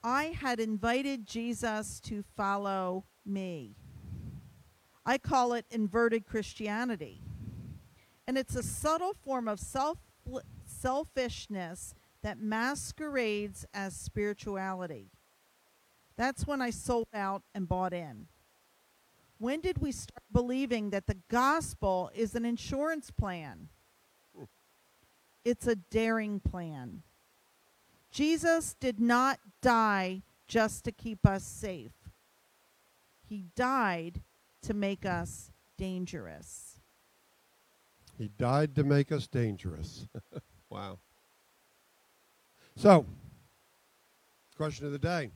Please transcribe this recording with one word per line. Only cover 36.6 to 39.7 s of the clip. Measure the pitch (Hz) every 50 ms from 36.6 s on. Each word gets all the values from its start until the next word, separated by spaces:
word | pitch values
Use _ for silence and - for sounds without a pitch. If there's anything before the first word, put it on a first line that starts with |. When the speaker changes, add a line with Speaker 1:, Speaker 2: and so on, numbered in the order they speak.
| - - - - _ _ _ _ _ _ _ _ _ _ _ _ _ _ _ _ _ _ _ _ _ _ _ _ _ - - -
Speaker 2:
He | 113 101 104
died | - 123 120 131 147 156 147 139
to | 151 147
make | 139 143 143 139 -
us | 156 139 113
dangerous. | - - 123 117 110 101 90 - 92